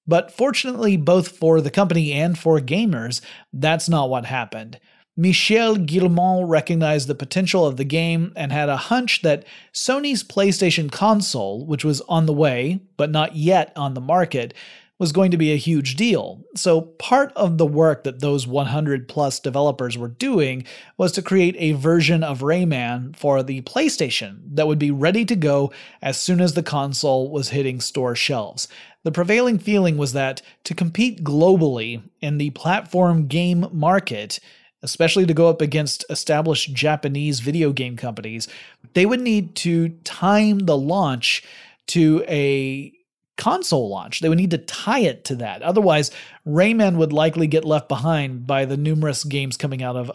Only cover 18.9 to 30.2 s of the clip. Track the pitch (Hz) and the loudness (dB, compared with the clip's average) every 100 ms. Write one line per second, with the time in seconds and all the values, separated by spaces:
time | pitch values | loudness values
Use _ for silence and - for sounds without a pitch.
18.9 | 135 120 151 139 - 139 135 147 131 123 | -4 -4 -2 -2 -2 -4 0 0 0 -6
19.9 | 117 120 117 269 214 135 127 123 - - | -6 -8 -6 0 0 0 -4 -10 -18 -12
20.9 | - 185 190 - 190 175 180 156 147 151 | -2 -2 -2 0 2 2 2 -2 0 2
21.9 | 170 165 165 156 131 139 175 175 135 120 | 4 4 2 0 -4 -2 0 0 0 -2
22.9 | 123 127 - 147 135 131 135 123 170 320 | -6 -8 -4 0 0 0 -6 -4 -2 0
23.9 | - 139 - 101 101 - 147 156 151 147 | 0 -2 -4 -8 -14 -8 -2 0 2 0
24.9 | 139 156 214 220 208 151 143 139 - - | 0 2 2 0 0 2 2 0 -6 -20
25.9 | - 139 - - 180 180 160 156 151 139 | -10 -6 -4 0 2 2 0 -2 -4 -4
26.9 | 135 147 131 135 147 123 139 135 127 - | -2 0 0 -2 -4 -4 -2 -2 -4 -6
27.9 | 139 123 117 - 127 101 - - - - | -4 -2 -2 -2 -2 -6 -10 -12 -14 -20
28.9 | _ 165 160 175 226 247 202 208 202 180 | _ -6 -2 2 2 2 0 0 2 2
29.9 | 147 139 139 | 0 -2 -2